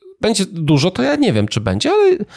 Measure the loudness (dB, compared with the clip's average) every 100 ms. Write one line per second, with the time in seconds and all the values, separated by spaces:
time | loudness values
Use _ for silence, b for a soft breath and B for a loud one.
0 | -20 -6 -2 -2 -4 -4 0 2 2 0
1 | -2 0 0 0 0 -2 -2 -2 0 2
2 | 2 2 -4